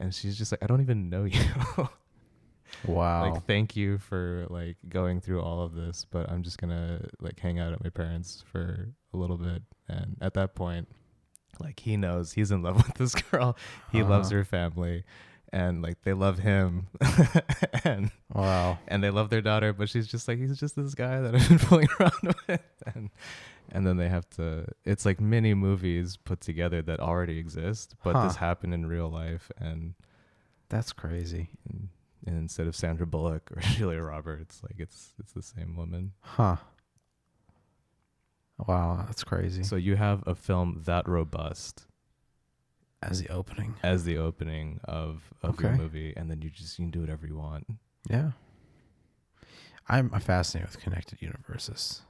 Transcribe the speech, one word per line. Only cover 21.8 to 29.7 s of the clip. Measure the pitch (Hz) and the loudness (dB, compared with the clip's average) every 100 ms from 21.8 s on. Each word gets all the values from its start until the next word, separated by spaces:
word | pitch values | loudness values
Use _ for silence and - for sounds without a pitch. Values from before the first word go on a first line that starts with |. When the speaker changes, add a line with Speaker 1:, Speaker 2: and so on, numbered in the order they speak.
| 151 - | 8 6
Speaker 1:
around | 180 - 180 175 - | 4 6 0 0 0
with." | 170 - - - | -4 -4 -16 -12
And, | 113 104 - - - - - - | -10 -10 -12 -18 -16 -18 -20 -8
and | - 95 | 0 2
then | 90 | 4
they | 87 | 2
have | 90 85 | 0 -2
to, | - 82 80 85 - | -4 -4 -4 -6 -8
it's | - 101 104 | -2 2 2
like | 92 | 2
mini | 104 117 110 | 4 4 6
movies | 98 98 98 92 85 90 92 | 4 4 2 2 0 -2 -6
put | - 92 | -6 -6
together | - 80 87 85 | -4 -2 0 0
that | 78 80 | -2 -2
already | 82 87 87 80 | 0 0 0 -4
exist, | 82 80 85 107 - - | -6 -6 -4 -4 -8 -6
but | - 107 | 2 2
this | 104 87 | 2 0
Speaker 2:
Huh. | 85 | -2
Speaker 1:
happened | 87 90 | -2 -2
in | 87 82 | -2 -2
real | 85 82 | -2 -4
life, | 80 82 85 - - | -4 -6 -8 -10 -10
and | 80 | -8